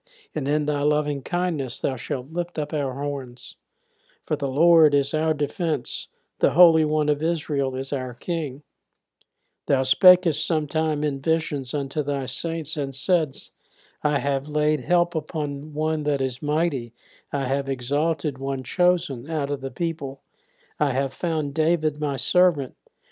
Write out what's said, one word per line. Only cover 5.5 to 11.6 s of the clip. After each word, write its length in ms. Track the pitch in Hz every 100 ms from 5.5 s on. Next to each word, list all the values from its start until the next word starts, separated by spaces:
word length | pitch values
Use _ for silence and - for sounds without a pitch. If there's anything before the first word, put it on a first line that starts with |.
| - 170 143 127 - - _ _ -
the 120 | 147
Holy 340 | 131 175 160
One 240 | 151 151 147
of 160 | 143
Israel 500 | 160 165 - 143 135
is 180 | 131 135
our 220 | 135 127
King. 480 | 120 - 170 151 135 - _ _ _ _ _ _ _ _ _ -
Thou 160 | 135
spakest 600 | 131 - 185 180 180 143
sometime 600 | - 160 147 156 160 147
in 160 | 151 139
visions 520 | 147 160 156 143